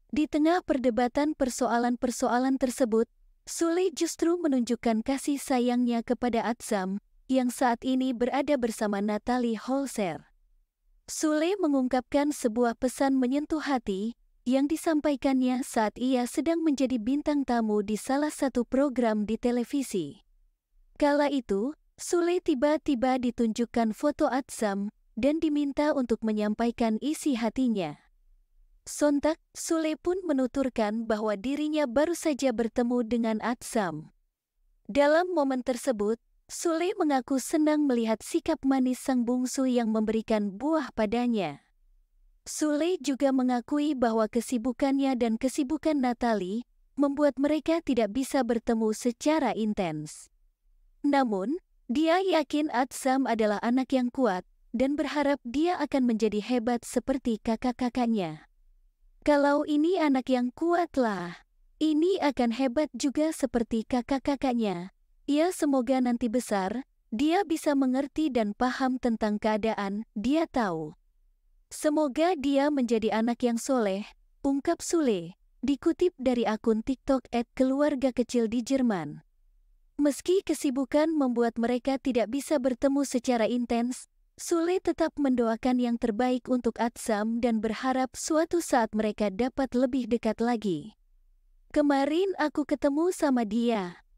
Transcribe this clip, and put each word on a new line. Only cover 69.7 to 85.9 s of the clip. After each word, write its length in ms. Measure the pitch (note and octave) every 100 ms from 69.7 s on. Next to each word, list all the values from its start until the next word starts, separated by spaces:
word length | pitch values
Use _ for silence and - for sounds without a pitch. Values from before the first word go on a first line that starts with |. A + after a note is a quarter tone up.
| G#3 G3 G3+ A3+ -
dia 320 | A3 D4+ E4
tahu. 480 | C4 G#3 D#3+ D#3 - _ _ _ _ _ _ _
Semoga 720 | - D4+ D4+ D4 B3+ E4 E4+
dia 320 | C4+ C#4 C#4+
menjadi 400 | D4 A#3+ A3+ A3
anak 320 | G#3 A3+ A#3+
yang 160 | A#3+ A#3
soleh," 480 | - C4 G#3 F#3+ G#3 - _ _
ungkap 400 | C#4 C#4 F4 E4+
Sule, 560 | - E4+ C#4 F#3+ E3 - _ _
dikutip 560 | B3 C#4 E4+ E4 F4+ -
dari 320 | B3+ A#3+ A3
akun 320 | G#3+ A#3+ A3
TikTok 480 | B3 C4 - C4 -
at 160 | A#3+ A#3+
keluarga 640 | - C4 C4+ D4 C#4+ C4 B3
kecil 320 | A#3+ B3 A3+
di 160 | A#3+
Jerman. 640 | A3 C4+ B3 F#3+ D3 D3+ - _ _ _ _ _ _ -
Meski 400 | D4 C4 - F#4
kesibukan 720 | - D#4 D4 B3+ C4+ D4 D#4+
membuat 480 | D#4 C4 A#3 A#3 A#3
mereka 400 | A#3 B3 C4+ C4+
tidak 320 | C#4 A#3 G3+
bisa 240 | C#4 - D4+
bertemu 480 | B3+ B3 C#4 C#4
secara 400 | C4+ B3 C4 A#3+
intens, 640 | G#3+ B3 A#3+ A#3 A#3+ B3+ - _ _ -
Sule 400 | - E4+ E4+ F#4
tetap 400 | - - D#4+ -
mendoakan 640 | C#4 B3+ A#3 A3+ B3+ B3+
yang 160 | A#3+